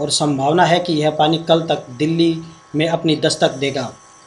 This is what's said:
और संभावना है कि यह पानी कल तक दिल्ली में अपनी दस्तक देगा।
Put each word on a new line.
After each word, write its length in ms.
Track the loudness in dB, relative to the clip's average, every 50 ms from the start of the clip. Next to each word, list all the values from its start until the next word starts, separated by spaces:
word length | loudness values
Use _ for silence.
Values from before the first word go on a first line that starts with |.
और 100 | -6 -4
संभावना 540 | -2 0 0 0 0 0 2 2 4 4 4
है 140 | 4 4 2
कि 140 | 0 0 -2
यह 180 | 0 0 0 0
पानी 260 | 2 2 2 0 0
कल 200 | 0 2 0 2 2
तक 240 | 0 -4 -4 -6 -8 -6 -4
दिल्ली 420 | -2 0 0 2 2 2 0 -2 -6 -12 -18 -20 -16 -8 -4
में 100 | -2 0 0
अपनी 280 | 0 0 0 0 0
दस्तक 360 | 2 0 0 0 0 0 0 0
देगा। 360 | -2 -4 -4 -2 -4 -6 -8 -10 -14 -20 -20 -20 -20 -18